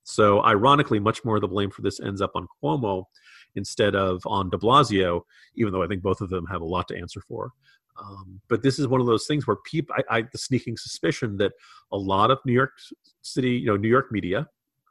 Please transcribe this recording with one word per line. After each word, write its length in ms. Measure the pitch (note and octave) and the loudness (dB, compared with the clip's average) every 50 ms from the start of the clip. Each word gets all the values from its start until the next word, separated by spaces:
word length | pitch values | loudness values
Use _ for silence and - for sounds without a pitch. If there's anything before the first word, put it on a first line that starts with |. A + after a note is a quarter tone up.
| _ | _
So 400 | - - - G#2+ G#2 G2+ G2+ - | -6 0 4 6 6 6 6 6
ironically, 560 | A2+ A2 G2+ A2 C3+ C#3+ C#3+ C#3 - A#2 G#2+ | 6 4 6 6 6 6 6 4 2 2 0
much 260 | G2+ A2 A2+ - - | 2 0 -2 -2 -2
more 120 | A#2+ G#2+ G#2 | -2 0 0
of 40 | |
the 60 | G#2 F#2+ | 0 -2
blame 240 | - G#2 G2+ G2 | -2 -2 -2 -2
for 100 | - - | -4 -4
this 180 | G#2+ G2+ - - | -6 -6 -4 -6
ends 220 | - G2+ G2+ F#2+ | -6 -8 -4 -4
up 120 | G2+ F#2 - | -4 -4 -4
on 120 | F2+ F2+ - _ _ | -6 -10 -10 _ _
Cuomo 440 | - C#3+ D#3 C#3+ A#2+ G2+ G2 F#2 F#2+ - _ _ _ - - - - _ - | -4 -2 -2 -2 -2 -2 -4 -4 -6 -10 _ _ _ -20 -20 -20 -20 _ -10
instead 400 | G2+ G2+ - - - A2 G2+ G2 | -10 -10 -6 -2 0 2 2 2
of 260 | G2 G2 F#2 F#2 F2+ - - | 2 0 0 -2 -2 -4 -4
on 240 | A2 G2 F#2+ F2+ | -2 -2 -2 -2
de 60 | G2+ F2+ | -2 -2
Blasio, 640 | F2+ A2 B2+ D3 C#3+ G#2+ G#2+ F#2+ F#2 F2 E2+ F2 - _ _ _ _ _ - | 2 4 6 6 4 4 2 2 2 2 0 -2 -4 _ _ _ _ _ -4
even 180 | - A#2 G2+ F#2 | -2 -2 0 0
though 80 | F#2+ | 0
I 60 | F2+ F2 | -2 -2
think 160 | G2+ F2+ F2+ | -4 -4 -2
both 180 | G2 F#2 - | -2 -2 -2
of 80 | G#2+ F2 | -2 -6
them 160 | F#2 F#2 E2+ | -6 -6 -6
have 160 | E2 F#2+ F2 | -6 -8 -8
a 40 | E2 | -6
lot 220 | D#2+ F2+ F2+ F2 - | -4 -4 -4 -4 -4
to 80 | - F2+ | -8 -10
answer 240 | F2+ F2+ - - | -10 -12 -12 -14
for. 320 | - - A#2+ A2 - B2+ - _ _ _ _ _ _ _ _ - | -16 -14 -12 -10 -10 -12 -12 _ _ _ _ _ _ _ _ -20
Um, 400 | - G2+ F#2+ G2 F#2+ F#2 F#2+ G2 - - | -18 -18 -18 -18 -18 -18 -20 -14 -6 -2
but 120 | A#2+ G#2+ | -2 0
this 160 | A2+ C3+ C3 - | 0 0 0 0
is 100 | C#3+ A#2 | 0 0
one 140 | C3 B2+ | 2 2
of 60 | B2 A#2+ | 2 2
those 180 | A2+ G#2+ - | 2 0 0
things 220 | - D3+ D3 - - | -2 -4 -2 -2 -2
where 100 | G#2 - - | -2 -4 -4
peop-, 240 | - - E3 D3 - | -6 -4 -4 -4 -4
I, 280 | - - - - A2+ A#2 | -2 -4 -2 -2 -2 -2
I, 40 | A2+ B2+ | -2 -4
the 60 | - - | -8 -12
sneaking 400 | - - C3 A#2 - - A2+ - | -6 -2 -2 -2 -2 -4 -10 -10
suspicion 600 | - - - - - E3+ C#3+ - - A2+ G2+ G2 | -10 -14 -10 -4 -2 -2 -2 -2 -4 -4 -2 0
that 160 | G2+ F#2+ - _ _ - - - _ - | -2 -2 -2 _ _ -20 -20 -20 _ -8
a 60 | - G2 | -6 -4
lot 320 | G2 F#2+ F#2+ F#2+ G#2 A#2 | -2 0 2 4 4 4
of 80 | C3+ C3 - | 4 2 2
New 80 | C3 A#2+ | 2 2
York 200 | B2 C3+ - - - - - - - _ _ _ _ - | 2 2 0 -2 -10 -20 -20 -20 -20 _ _ _ _ -16
City, 300 | - - D3 B2+ B2+ B2 | -10 -4 -2 0 0 0
you 120 | B2 - | 0 0
know, 120 | A#2 G#2 G2+ | 0 0 2
New 100 | G2+ A2 | 2 4
York 240 | A#2+ C3 C3+ - | 2 2 2 0
media 360 | A#2 G2+ F2 F2+ F#2 A#2 D#3 - _ _ _ _ _ _ _ _ | -4 -4 -2 -2 -2 -4 -4 -6 _ _ _ _ _ _ _ _